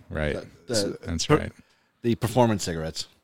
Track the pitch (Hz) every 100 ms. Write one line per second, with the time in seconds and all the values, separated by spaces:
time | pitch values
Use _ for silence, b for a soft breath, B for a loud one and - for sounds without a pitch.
0 | - 80 76 71 - - - 113 101 -
1 | - 82 - 151 - - - _ _ _
2 | 120 113 107 131 117 104 - 82 80 -
3 | - _